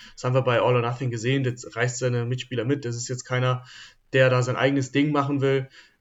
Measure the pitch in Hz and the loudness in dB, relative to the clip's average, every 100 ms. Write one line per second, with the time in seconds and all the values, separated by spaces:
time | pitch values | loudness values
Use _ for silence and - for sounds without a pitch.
0 | - - 127 131 127 117 104 123 117 123 | -14 -8 0 2 2 4 4 2 0 -2
1 | 131 117 113 135 127 117 - 113 123 127 | -4 -2 -2 0 0 -4 -10 -4 -2 0
2 | 131 120 117 127 - 120 113 143 120 117 | -2 0 -2 -6 -6 -4 -2 -2 -2 -8
3 | 120 123 - 127 127 127 - - - - | -8 -8 -4 -2 0 -2 -6 -20 -20 -20
4 | _ 135 131 123 123 123 131 139 127 139 | _ 4 4 4 2 0 2 2 0 0
5 | 147 143 135 139 135 135 131 - - _ | 2 0 0 0 0 0 -2 -12 -20 _